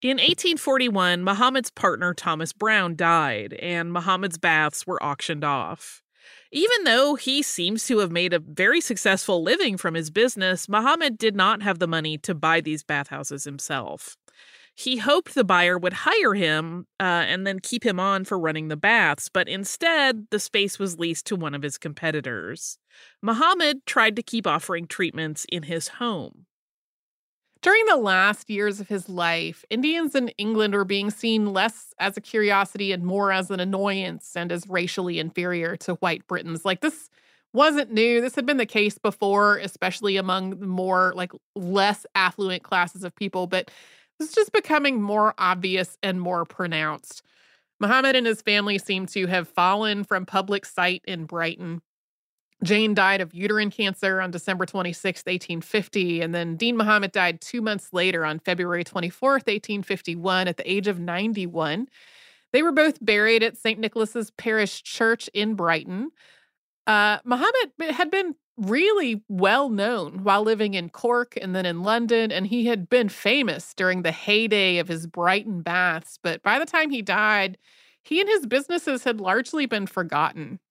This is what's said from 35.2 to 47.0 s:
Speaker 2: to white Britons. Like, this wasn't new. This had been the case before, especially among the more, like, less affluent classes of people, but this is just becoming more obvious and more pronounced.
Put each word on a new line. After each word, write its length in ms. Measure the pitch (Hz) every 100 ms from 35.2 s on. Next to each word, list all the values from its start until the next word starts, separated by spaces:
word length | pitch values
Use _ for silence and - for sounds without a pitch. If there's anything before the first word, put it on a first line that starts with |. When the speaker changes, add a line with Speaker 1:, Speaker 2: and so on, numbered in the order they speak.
| 160 170 180 175 165 180
Speaker 2:
to 160 | - 175
white 320 | 180 165 _
Britons. 380 | 180 - 165 196
Like, 160 | 185
this 280 | 311 302 - _ _ _ _
wasn't 400 | 220 294 294 277
new. 260 | 220 226 233
This 160 | 240 -
had 100 | 254
been 120 | 285
the 80 | 220
case 320 | 220 208 -
before, 640 | 214 202 202 202 208 202
especially 580 | 196 - 185 185 208 196
among 420 | 190 185 190 190
the 80 | 196
more, 460 | 185 185 185 185 180
like, 160 | 180 - _ -
less 500 | 175 196 196 208 - -
affluent 480 | 185 180 190 180
classes 420 | - 185 175 185 185
of 100 | -
people, 320 | 202 185 180
but 240 | 185 - - - - _ _
this 80 | 311
is 80 | -
just 160 | 403
becoming 500 | 427 - 311 285 254
more 320 | 202 208 214 -
obvious 600 | 185 185 190 185 180 -
and 160 | 202 185
more 240 | 175 180
pronounced. 800 | 170 - 180 165 156 151